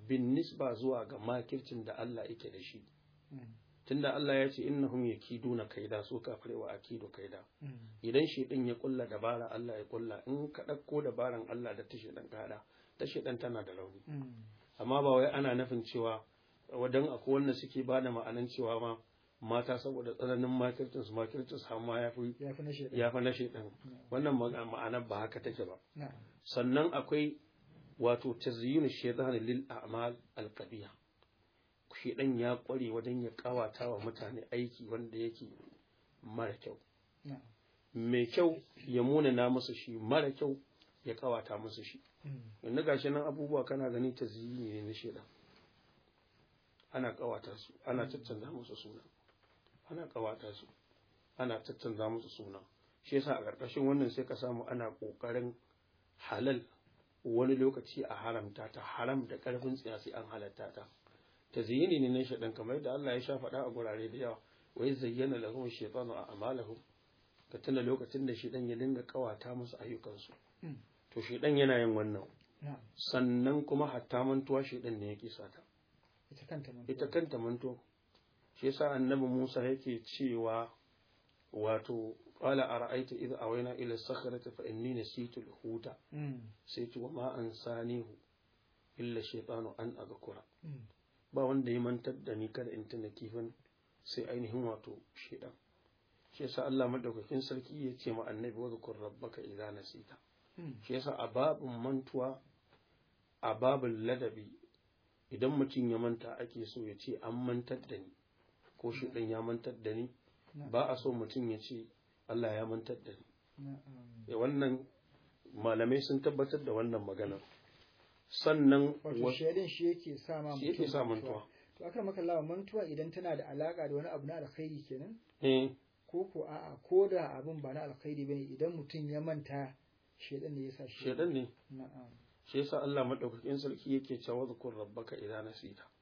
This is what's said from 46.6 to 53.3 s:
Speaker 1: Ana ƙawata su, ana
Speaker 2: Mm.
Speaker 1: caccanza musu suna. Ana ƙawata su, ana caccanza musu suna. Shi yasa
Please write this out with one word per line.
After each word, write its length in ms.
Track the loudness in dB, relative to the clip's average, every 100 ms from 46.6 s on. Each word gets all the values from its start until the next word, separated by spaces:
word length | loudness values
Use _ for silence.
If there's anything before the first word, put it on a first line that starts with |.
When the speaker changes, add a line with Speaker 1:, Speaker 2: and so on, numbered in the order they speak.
| _ _ _
Speaker 1:
Ana 200 | -2 -2
ƙawata 420 | -2 -4 -4 -6 -14
su, 160 | -16 -12 -2
ana 180 | -2
Speaker 2:
Mm. 60 | -2
Speaker 1:
caccanza 400 | -4 -8 -8 -8
musu 260 | -10 -12 -12
suna. 240 | -14 -16 -20 _ _ _ _ _ _ _ -14
Ana 160 | -10 -8
ƙawata 460 | -4 -4 -4 -10
su, 120 | -14 -18 -20 _ _ _ _ _ -4
ana 220 | -2 -2
caccanza 480 | -6 -8 -6 -2 0
musu 200 | -2 -6
suna. 320 | -12 -12 -12 -16 _ _ _
Shi 140 | 0 2
yasa 200 | 2